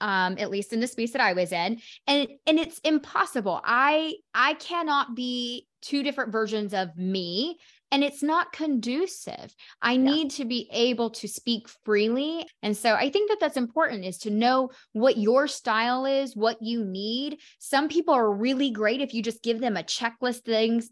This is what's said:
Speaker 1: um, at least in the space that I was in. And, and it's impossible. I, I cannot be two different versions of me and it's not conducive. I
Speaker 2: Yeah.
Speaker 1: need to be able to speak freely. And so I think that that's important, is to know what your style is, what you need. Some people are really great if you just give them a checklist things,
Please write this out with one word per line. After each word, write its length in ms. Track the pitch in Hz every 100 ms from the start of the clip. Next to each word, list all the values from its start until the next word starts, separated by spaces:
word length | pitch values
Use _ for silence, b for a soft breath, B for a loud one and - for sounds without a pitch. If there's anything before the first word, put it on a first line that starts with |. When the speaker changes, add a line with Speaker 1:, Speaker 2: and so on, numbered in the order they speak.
Speaker 1:
um, 360 | 208 196 185 190
at 120 | 208
least 220 | 196 202
in 80 | 226
the 80 | 240
space 240 | - 233
that 80 | 254
I 140 | 220
was 180 | 180 175
in. 280 | 175 175 226 B B -
And, 180 | 285 277 277 -
and 100 | 311
it's 220 | 320 -
impossible. 800 | 302 302 285 359 359 254 196 170
I, 520 | - 233 285 302 320 - _
I 200 | 214 262
cannot 600 | 302 - 349 320 285 277
be 540 | 240 247 247 240 247 - _
two 200 | - 285
different 300 | 277 277 240
versions 420 | 214 214 214 208
of 220 | 196 185 165
me 640 | 185 190 175 175 294 330 b b -
and 100 | 277
it's 200 | 285 277
not 300 | 285 320 339
conducive. 1040 | - 311 269 220 262 370 - - - - _ B B
I 120 | 233
Speaker 2:
Yeah. 60 | 254
Speaker 1:
need 280 | 262 294 302
to 120 | 277
be 240 | 240 240 -
able 380 | 220 240 240 233
to 180 | 226 208
speak 400 | - - 226 226 -
freely. 640 | - 208 214 247 294 330 320 _
And 140 | 208 208
so 180 | 233
I 160 | 214 277
think 200 | 392 415
that 80 | 427
that's 160 | 311 277
important, 480 | 240 311 320 220
is 140 | 185 175
to 120 | 226
know 400 | 208 240 262 254 B B
what 260 | 214 254 226
your 280 | 208 254 285
style 580 | - - 220 233 254
is, 300 | 269 269 277
what 260 | 208 220 226
you 240 | 226 233
need. 540 | 208 185 208 240 285 302 b b
Some 300 | - 269 302
people 260 | 311 339
are 180 | 262 226
really 380 | 202 240 269 277
great 300 | 214 214 254
if 140 | 269
you 80 | 226
just 200 | 220 226
give 180 | 233 226
them 160 | 247 190
a 80 |
checklist 600 | 165 - 233 233 247 240
things, 460 | - 220 226 233 226